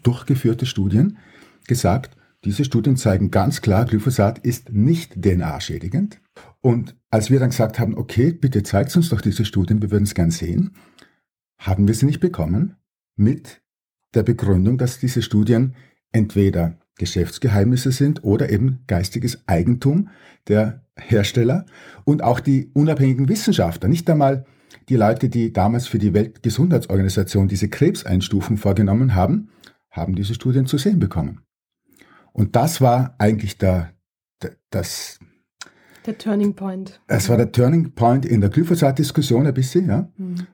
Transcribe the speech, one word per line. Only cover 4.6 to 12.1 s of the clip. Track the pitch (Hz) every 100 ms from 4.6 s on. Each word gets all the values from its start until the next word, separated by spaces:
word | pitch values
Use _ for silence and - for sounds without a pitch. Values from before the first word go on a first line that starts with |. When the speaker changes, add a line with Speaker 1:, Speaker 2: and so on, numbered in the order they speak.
| -
Speaker 1:
nicht | 107 123 170 - 98
D-N-A-schädigend. | 98 90 82 73 - 73 82 151 208 - _ _ - _
Und | 127 120 - - _
als | 110 107
wir | 131
dann | 127
gesagt | - 110 -
haben, | 110 107
okay, | - - 143
bitte | 165 131 104
zeigt | 101 101 - 175
uns | 165
doch | 107
diese | 104 -
Studien, | 104 101 87 104
wir | 104
würden | 104
es | 104
gern | - 85
sehen, | 82 85 92 196 - _ _ - _ _ _ _ _
haben | - 95 101
wir |
sie | 110
nicht | 139